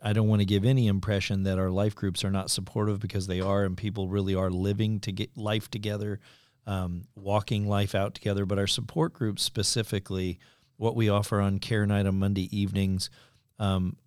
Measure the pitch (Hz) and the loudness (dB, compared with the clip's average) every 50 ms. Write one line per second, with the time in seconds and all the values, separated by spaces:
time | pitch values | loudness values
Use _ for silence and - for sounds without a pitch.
0 | - 107 104 113 107 107 107 101 101 95 104 98 98 123 135 131 120 107 98 98 | -2 0 2 4 4 4 4 4 4 4 4 4 4 4 4 4 4 4 2 2
1 | 90 - 107 98 - - 101 98 95 98 95 92 95 92 92 98 104 107 104 - | 0 0 -2 0 0 -2 -2 0 0 0 0 2 0 0 2 2 0 0 0 -2
2 | - 98 85 - - 98 98 95 95 - - - 92 - - 107 104 107 104 98 | -2 -4 -2 -2 -2 -2 0 -2 -2 -2 -4 -4 -4 -4 -2 -2 0 0 0 -2
3 | 107 92 - 101 90 98 90 92 92 98 98 101 101 95 90 - 107 104 90 101 | -4 -4 -4 -4 -2 -2 -2 -2 0 0 2 2 0 0 -2 -4 -4 -4 -4 -4
4 | 95 92 95 101 95 98 95 92 95 92 90 90 92 101 101 101 110 110 110 101 | -4 -2 0 0 0 0 0 0 0 0 0 0 0 0 0 0 0 0 0 -2
5 | - 107 95 90 107 - - 117 107 107 110 110 - - - 107 101 107 104 104 | -4 -6 -6 -6 -6 -8 -8 -6 -4 -2 -2 -2 -2 -6 -8 -8 -6 -4 -4 -4
6 | 104 104 101 95 - - - - _ _ _ _ - 107 98 95 92 87 87 87 | -4 -6 -6 -8 -10 -14 -20 -20 _ _ _ _ -8 -6 -4 -4 -2 -4 -6 -8
7 | - - - 95 98 98 101 104 101 - 117 104 101 104 104 101 101 95 - 98 | -10 -12 -16 -10 -4 0 0 0 2 0 0 0 0 2 2 2 2 2 2 0
8 | 98 101 - - - 107 101 101 101 92 101 98 98 98 - - 110 - - 165 | 0 0 -4 -4 -2 -2 0 0 0 0 0 0 2 0 0 -2 -4 -4 -2 0
9 | 156 170 - - 120 107 101 - - - - 113 98 - - 117 107 - 113 98 | 0 0 -2 -2 -2 -2 -2 -2 -4 -4 -2 -2 -2 0 0 -2 -2 -2 -2 -4
10 | 95 - 95 92 92 90 87 - - - _ _ _ _ _ - 107 113 - 117 | -4 -2 -4 -2 -2 -2 -4 -6 -10 -20 _ _ _ _ _ -2 -2 0 2 4
11 | 113 104 101 104 101 - 110 101 101 98 98 95 - - 117 107 104 104 104 101 | 4 4 4 4 2 2 0 2 2 2 0 -2 -2 0 0 2 2 2 2 2
12 | 98 98 95 95 98 98 101 98 92 92 104 104 101 98 101 101 98 95 95 92 | 2 2 2 2 2 2 2 0 -2 -2 0 0 0 0 0 0 0 0 0 -2
13 | - - - - - - _ _ _ _ _ - 107 98 95 95 92 90 - - | -4 -6 -10 -14 -20 -20 _ _ _ _ _ -2 0 0 0 0 0 -2 -4 -8
14 | _ | _